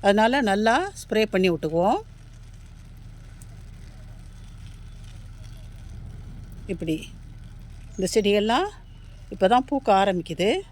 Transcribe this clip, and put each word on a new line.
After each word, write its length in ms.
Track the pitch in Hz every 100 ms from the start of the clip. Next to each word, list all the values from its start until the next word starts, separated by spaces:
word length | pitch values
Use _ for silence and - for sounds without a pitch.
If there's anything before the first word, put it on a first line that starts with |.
அதனால 360 | 202 202 220 269 226
நல்லா 260 | 196 220 254 381 -
ஸ்ப்ரே 220 | - 214 220
பண்ணி 160 | 190 185
விட்டுக்குவோம். 460 | 160 156 165 185 311 440 - - - - - - - - - - - - - - - - - - - - - - - - - - - - - - - - - - - - - - - - - - - - - -
இப்படி 240 | 190 160 156 - - - - - - - - - -
இந்த 120 | 185
செடியெல்லாம் 540 | 226 202 208 214 247 392 - - - - - -
இப்போ 120 | - 190
தான் 140 | 240 262
பூக்க 180 | 285 254 196
ஆரம்பிக்குது. 480 | 202 180 165 160 190 339 392